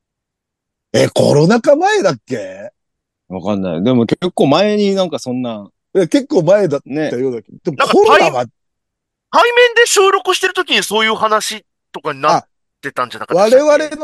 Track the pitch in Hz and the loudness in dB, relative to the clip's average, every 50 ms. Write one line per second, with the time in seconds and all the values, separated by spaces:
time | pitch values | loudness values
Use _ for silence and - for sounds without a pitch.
0 | _ _ _ _ _ _ _ _ _ _ _ _ _ _ _ _ _ _ - 120 | _ _ _ _ _ _ _ _ _ _ _ _ _ _ _ _ _ _ -2 -2
1 | 135 131 - - 107 117 131 143 156 170 233 240 - 302 285 294 359 392 427 415 | -2 0 0 0 2 2 4 4 4 4 2 2 4 4 2 4 2 2 0 0
2 | - - 135 110 _ - 127 110 98 95 92 98 104 120 - _ _ _ _ _ | 0 -2 -2 -4 _ -10 -8 -8 -8 -10 -12 -14 -16 -18 -20 _ _ _ _ _
3 | _ _ _ _ _ - 90 92 78 101 104 101 95 90 80 82 95 123 131 120 | _ _ _ _ _ -14 -12 -8 -6 -4 -4 -4 -4 -4 -4 -2 0 2 2 2
4 | 117 - - - - 180 - - 196 139 143 170 202 214 208 214 202 196 196 190 | 2 0 -2 -4 -4 -4 -2 0 2 2 4 2 2 2 0 0 0 0 0 0
5 | 185 165 147 131 - 131 123 127 127 120 113 104 101 - _ _ _ _ - 190 | -2 -4 -6 -8 -8 -8 -8 -6 -6 -8 -10 -10 -14 -18 _ _ _ _ -2 -2
6 | 180 156 - 285 254 - 302 185 156 151 196 214 202 165 131 143 - - 131 151 | 0 2 2 0 0 0 0 0 2 4 4 4 2 0 -2 -4 -6 -6 -6 -6
7 | 156 139 - 120 131 135 123 113 - _ - - - - 143 - 269 - - 381 | -4 -4 -4 -4 -4 -4 -4 -6 -10 _ -20 -12 -8 -6 -4 -2 0 2 2 4
8 | 415 440 392 - 370 311 - 120 123 117 _ _ _ _ _ _ _ _ _ _ | 4 4 4 2 2 2 0 -2 -4 -6 _ _ _ _ _ _ _ _ _ _
9 | _ _ _ _ _ _ - 302 392 480 480 480 494 480 453 466 480 - - - | _ _ _ _ _ _ 0 2 2 2 4 4 2 4 4 2 2 2 2 2
10 | 381 392 381 381 370 370 359 - - 370 370 - - - 277 208 180 - 202 220 | 2 2 2 0 0 -2 -2 -2 -2 -4 -4 -4 -4 -2 -2 -2 -2 -2 -2 0
11 | 220 220 220 175 220 214 214 208 - - 214 214 - _ _ _ _ _ - 190 | 0 0 0 -2 -2 0 0 -2 -2 -4 -10 -12 -14 _ _ _ _ _ -18 -12
12 | - 156 143 135 139 156 170 139 - _ _ _ _ _ _ _ - 139 - - | -10 -10 -6 -4 0 0 0 0 -2 _ _ _ _ _ _ _ -16 -12 -8 -8
13 | 123 113 - 107 107 - - 175 202 220 254 269 294 302 294 294 311 302 311 294 | -8 -8 -8 -12 -8 -4 -2 0 2 4 4 4 4 4 2 0 0 -4 -8 -8